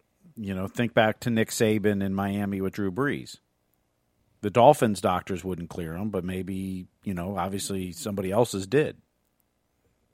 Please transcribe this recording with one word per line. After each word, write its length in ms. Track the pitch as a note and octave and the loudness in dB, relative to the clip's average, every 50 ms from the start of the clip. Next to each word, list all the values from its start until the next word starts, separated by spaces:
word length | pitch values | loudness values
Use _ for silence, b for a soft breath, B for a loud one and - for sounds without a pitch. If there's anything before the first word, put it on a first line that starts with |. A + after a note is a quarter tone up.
| _ _ _ _ _ - _ A#2+ | _ _ _ _ _ -20 _ -10
you 160 | G#2 G2 F#2+ | -8 -6 -4
know, 140 | F#2 F#2+ F#2+ | -4 -6 -4
think 260 | - - A#2+ A2 - | -2 -2 -2 2 4
back 260 | B2 A2 A2 G#2 - | 4 6 6 4 0
to 80 | - B2 | -2 0
Nick 200 | A#2 A2+ G#2+ - | 2 2 2 0
Saban 520 | - - A#2 G#2+ G#2+ G#2+ F#2+ G#2+ G#2 G2 | 0 2 2 4 4 2 2 2 2 0
in 120 | G2 G2 F#2+ | 0 -2 -2
Miami 480 | G2 G2 G2 G2+ G#2 G2+ G2 G2+ F#2+ | -2 -2 -2 -2 -2 -2 -2 -2 -2
with 140 | F#2+ F#2 - | -4 -4 -4
Drew 180 | G#2 G2+ F#2+ F2 | -2 -4 -2 -2
Brees. 460 | G#2+ C#3 C#3+ G2 C2+ A#1+ - - - _ _ _ _ _ _ _ _ _ _ _ _ _ _ _ _ _ _ _ _ | -2 -2 -2 -4 -6 -8 -12 -18 -20 _ _ _ _ _ _ _ _ _ _ _ _ _ _ _ _ _ _ _ _
The 100 | - G#2 | -6 0
Dolphins 520 | F2 B2 A#2 C#3+ D3 - C3+ A2 G2+ F#2 | 6 8 8 8 8 8 4 2 2 2
doctors 420 | - G2 F2+ F2+ - - F#2+ E2+ - | 0 0 0 0 -2 -4 -6 -4 -4
wouldn't 260 | F#2 F2+ E2 E2+ - | -4 -6 -6 -8 -8
clear 260 | - F#2 E2+ D#2+ D#2+ | -8 -8 -8 -6 -6
him, 160 | F2+ G#2 A2 | -6 -4 -4
but 120 | G2 F#2+ F2 | -4 -4 -4
maybe, 640 | F#2 F#2 F#2 F#2 F#2 F#2+ F#2+ F#2+ F#2+ F#2+ F#2 F2+ - _ _ _ | -4 -4 -4 -4 -4 -6 -6 -6 -6 -6 -8 -10 -14 _ _ _
you 100 | G2+ F#2+ | -6 -6
know, 240 | F2 E2+ F#2+ G2+ F#2 | -4 -4 -4 -4 -4
obviously 540 | F2 G2 G2 G2 - - G2 F#2+ F#2 F2+ | -4 -4 -4 -6 -6 -6 -6 -6 -6 -8
somebody 400 | E2+ - - A2 G2+ G2 F#2+ F#2 | -8 -8 -8 -6 -4 -4 -2 0
else's 340 | G2 A2+ B2 - - G2 F#2+ F#2+ | 2 2 2 2 0 -4 -2 0
did. 280 | B2 D3 D3 - - - _ _ _ _ _ _ _ _ _ _ _ _ _ _ _ _ _ _ _ _ _ _ | 2 2 2 0 -4 -10 _ _ _ _ _ _ _ _ _ _ _ _ _ _ _ _ _ _ _ _ _ _